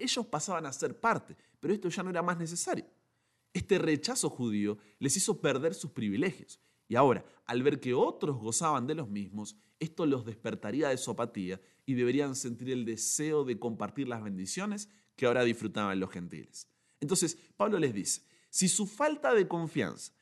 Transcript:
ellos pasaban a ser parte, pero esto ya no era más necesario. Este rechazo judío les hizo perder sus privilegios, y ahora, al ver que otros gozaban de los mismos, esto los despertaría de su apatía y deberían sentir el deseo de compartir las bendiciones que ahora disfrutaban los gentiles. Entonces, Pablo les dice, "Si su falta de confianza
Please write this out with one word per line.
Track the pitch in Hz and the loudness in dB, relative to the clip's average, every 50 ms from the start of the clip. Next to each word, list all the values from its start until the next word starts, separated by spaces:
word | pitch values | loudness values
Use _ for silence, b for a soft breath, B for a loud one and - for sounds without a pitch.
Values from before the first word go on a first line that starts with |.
ellos | 240 254 - 254 226 | -2 -2 -2 -2 -2
pasaban | - - 156 - - 185 165 160 | -2 -4 -4 -2 -2 -4 -4 -4
a | 143 131 | -4 -6
ser | - 170 143 - - | -4 -4 -4 -4 0
parte, | - 226 214 147 - - - b b b b b | 2 2 2 2 -2 -8 -20 b b b b b
pero | - 151 196 | -2 -2 -2
esto | 208 - 175 | 0 0 -4
ya | 165 - 190 | -4 -2 -4
no | 185 | -2
era | 180 170 170 | 0 0 2
más | 175 175 170 | 0 0 0
necesario. | 170 160 170 170 - - 349 - - - _ _ _ _ _ _ _ _ _ _ _ _ - | -2 -4 -4 -4 -2 -2 -2 -4 -4 -10 _ _ _ _ _ _ _ _ _ _ _ _ -6
Este | - - - 202 180 | -4 2 4 4 4
rechazo | 160 156 156 143 - - 165 - - 151 | 6 4 2 2 2 -2 -2 0 -2 -2
judío | - - 123 117 104 104 101 101 104 104 b b b b | -2 -2 -2 0 2 2 2 2 0 -2 b b b b
les | - 139 - | 0 0 2
hizo | 196 - - 196 - | 2 2 2 0 2
perder | - 151 135 131 139 165 165 | 2 2 2 4 2 0 -2
sus | - - 147 - | -2 -8 -10 -6
privilegios, | - 117 104 98 110 170 196 - - - - - - _ _ _ _ _ - | -4 -2 0 0 2 0 0 -2 -4 -12 -20 -20 -20 _ _ _ _ _ -2
y | 107 | 4
ahora, | 120 143 139 120 95 - B B B B | 6 6 6 6 4 0 B B B B
al | - 120 123 127 | -4 -2 0 2
ver | 143 147 135 | 2 2 2
que | - 127 123 | 0 0 2
otros | 139 214 302 - - - 156 139 123 | 2 2 2 0 -2 -4 -4 -4 -4
gozaban | 107 110 113 - 170 160 151 131 120 | -4 -4 -2 0 0 2 0 0 0
de | 131 156 | -2 -4
los | 160 147 101 | -4 -4 -6
mismos, | 101 101 101 90 95 104 107 101 - b b b b b | -6 -6 -6 -6 -8 -10 -10 -10 -12 b b b b b
esto | - 160 - - 175 | -8 -8 -4 -2 0
los | 151 135 127 110 | 0 0 0 -2
despertaría | 113 110 - - 113 107 101 - 104 107 139 156 143 | -6 -10 -8 -6 -6 -6 -4 -6 -4 -2 0 0 0
de | 131 123 | 0 -2
su | - - | -2 -6
apatía | 110 - 120 117 - 107 95 90 95 92 b b b b b | -4 -2 -4 -4 -4 -4 -4 -4 -6 -8 b b b b b
y | b 135 | b 0
deberían | 123 123 120 123 139 147 139 131 | 2 2 4 4 2 2 0 -2
sentir | 131 - 127 117 113 127 127 | -4 -6 -6 -6 -6 -6 -4
el | 131 127 120 | -4 -4 -2
deseo | 107 113 107 - - - - 151 156 156 151 139 | -4 -4 -4 -2 -2 -2 0 0 2 2 2 2
de | 127 120 98 | 0 -2 -2
compartir | - 120 117 95 104 101 - - 139 127 | -2 -4 -4 -4 -6 -6 -4 -4 -4 -4
las | 120 113 107 | -4 -6 -6
bendiciones | 104 98 92 95 98 - 180 190 214 202 208 - - b b b b b | -6 -6 -6 -6 -6 -4 -4 -2 -4 -4 -6 -8 -12 b b b b b
que | - - | 2 4
ahora | 104 120 127 123 | 4 6 6 6
disfrutaban | 120 117 117 110 107 - 110 104 101 95 95 | 4 4 2 -2 -4 -2 0 0 0 2 0
los | 92 92 | -2 -2
gentiles. | - 92 87 85 80 78 58 - - - - _ _ _ _ _ _ - | -4 -8 -10 -10 -12 -14 -16 -16 -16 -18 -18 _ _ _ _ _ _ -8
Entonces, | - 143 190 180 180 160 - B B B B | -2 0 2 2 2 0 0 B B B B
Pablo | B 208 220 208 180 | B 0 2 2 2
les | 156 135 104 | 2 0 0
dice, | 101 87 - - - b b b b b b | -2 -2 -2 -4 -6 b b b b b b
"Si | b - 190 180 | b 2 4 4
su | - - 208 | 4 2 0
falta | 190 - - 285 302 311 302 - 254 247 | -2 -2 0 0 0 0 2 2 4 6
de | 220 190 160 | 6 6 4
confianza | 165 170 165 156 - 135 110 80 57 - - - _ _ | 2 -2 -2 -2 0 0 0 0 -2 -8 -12 -16 _ _